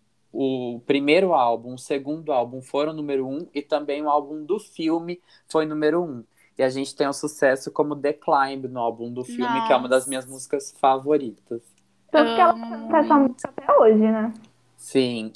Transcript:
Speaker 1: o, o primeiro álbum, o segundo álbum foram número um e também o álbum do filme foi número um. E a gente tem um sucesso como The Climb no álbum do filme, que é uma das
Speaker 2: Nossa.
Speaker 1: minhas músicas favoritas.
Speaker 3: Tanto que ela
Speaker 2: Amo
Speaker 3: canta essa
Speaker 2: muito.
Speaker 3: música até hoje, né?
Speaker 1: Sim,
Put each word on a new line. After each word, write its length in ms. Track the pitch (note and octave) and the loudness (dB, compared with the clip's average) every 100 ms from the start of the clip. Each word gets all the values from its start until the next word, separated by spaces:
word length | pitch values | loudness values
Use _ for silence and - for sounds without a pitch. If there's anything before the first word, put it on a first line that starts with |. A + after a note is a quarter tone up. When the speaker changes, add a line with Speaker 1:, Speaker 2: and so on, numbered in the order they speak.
| _ _ _ | _ _ _
Speaker 1:
o, 420 | G#2+ C3+ C3 B2 A#2+ | -4 -2 -2 -4 -4
o 40 | |
primeiro 520 | - C#3 C#3+ E3+ F#3 | -2 0 4 4 4
álbum, 420 | D3+ A#2+ A#2 A#2+ B2+ | 2 2 0 -6 -12
o 40 | |
segundo 540 | - C#3 C#3 D#3+ D#3 | -6 -6 -4 -6 -2
álbum 280 | C3 A#2 C3 | -2 -2 -6
foram 300 | C3 C#3+ D3+ | -6 -4 -2
número 340 | D#3 D3 C3+ C3 | -4 -4 -4 -4
um 220 | C#3+ F3 | -8 -8
e 80 | C#3+ | -8
também 400 | - D3 D3 D3 | -2 -2 -2 -4
o 60 | D3+ | 0
álbum 340 | D3 C#3 D#3 | 0 -2 -8
do 160 | D3+ G#3 | -4 -6
filme 640 | - - D#3+ E3 E3+ F3 _ _ - | -6 -6 -2 -2 -4 -12 _ _ -4
foi 180 | D#3+ D#3 | -2 -2
número 380 | D3+ D3+ E3+ | 0 2 2
um. 200 | E3+ B2 - _ _ - | -2 -8 -14 _ _ -2
E 60 | |
a 60 | C3 | 0
gente 240 | C3 C3 - | 0 -6 -2
tem 120 | C#3+ | -2
um 60 | |
sucesso 580 | C#3 D3 - C#3 C3+ D3 | -2 -6 2 2 2 -2
como 240 | - D3 C#3+ | -2 -2 -2
The 180 | C#3+ | -4
Climb 540 | D3 - C#3+ C#3 C3+ C3 | -2 0 2 2 -4 -8
no 120 | B2+ | -4
álbum 340 | A#2 A#2 A#2+ | -4 -4 -8
do 100 | B2 | -8
filme, 420 | B2+ A#3+ A#3+ A3+ A3+ | -8 -4 -2 -2 2
que 40 | |
é 40 | B2+ | 2
uma 120 | B2+ | 4
das 120 | C3 | 2
Speaker 2:
Nossa. 80 | C3+ | 2
Speaker 1:
minhas 160 | C3 B2+ | -6 -8
músicas 480 | C3 - C#3+ - - | -14 -6 -6 -8 0
favoritas. 800 | C3+ C3+ C#3 D3+ B2 - - A#2 - _ _ _ _ | 2 2 2 0 -2 -12 -12 -12 -14 _ _ _ _
Speaker 3:
Tanto 240 | D#4 D4+ A#3 | 2 4 4
que 60 | |
ela 100 | F4 | 4
Speaker 2:
Amo 180 | E4+ - | 2 -4
Speaker 3:
canta 280 | - - D#4+ | -10 0 2
essa 160 | D#4+ C#4+ | 4 4
Speaker 2:
muito. 160 | C4 | 4
Speaker 3:
música 160 | - - - | 0 -12 -6
até 180 | C4+ C#5+ | 2 6
hoje, 200 | A3+ A3 A3 | 8 6 4
né? 220 | A3 A3+ A3 - _ _ _ | 0 -4 -8 -18 _ _ _
Speaker 1:
Sim, 580 | - C3 B2 A#2 A2 | -4 0 0 -2 -8